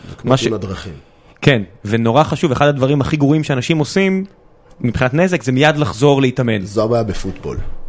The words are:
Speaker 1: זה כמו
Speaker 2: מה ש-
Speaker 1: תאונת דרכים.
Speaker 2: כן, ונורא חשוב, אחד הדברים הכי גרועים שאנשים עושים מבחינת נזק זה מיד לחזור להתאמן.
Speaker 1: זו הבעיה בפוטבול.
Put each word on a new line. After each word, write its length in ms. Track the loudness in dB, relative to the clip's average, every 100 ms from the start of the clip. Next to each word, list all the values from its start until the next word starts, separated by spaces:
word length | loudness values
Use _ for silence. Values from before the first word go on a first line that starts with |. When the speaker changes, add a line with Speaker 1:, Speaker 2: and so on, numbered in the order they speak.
| -20
Speaker 1:
זה 60 | -6
כמו 140 | 0
Speaker 2:
מה 80 | 2
ש- 100 | 2
Speaker 1:
תאונת 140 | -4
דרכים. 320 | -6 -10 -12 -16 -20 _ -20 0
Speaker 2:
כן, 200 | 2 2 0 -10 -4
ונורא 380 | 0 2 2
חשוב, 280 | 2 0 -2
אחד 160 | 2 2
הדברים 340 | 2 2 0
הכי 160 | 0 0
גרועים 260 | 2 2
שאנשים 340 | 0 -2 0 -2
עושים 480 | 0 0 0 0 -4 -14 -20 _ -20 -6
מבחינת 320 | -4 0 0
נזק 300 | 2 0 0
זה 80 | 0
מיד 260 | 2 2 2
לחזור 440 | -2 2 4 4
להתאמן. 440 | 2 0 0 -2 -4
Speaker 1:
זו 180 | -2
הבעיה 200 | 0 0
בפוטבול. 540 | -2 -4 -6 -8 -10 -8 -6 -6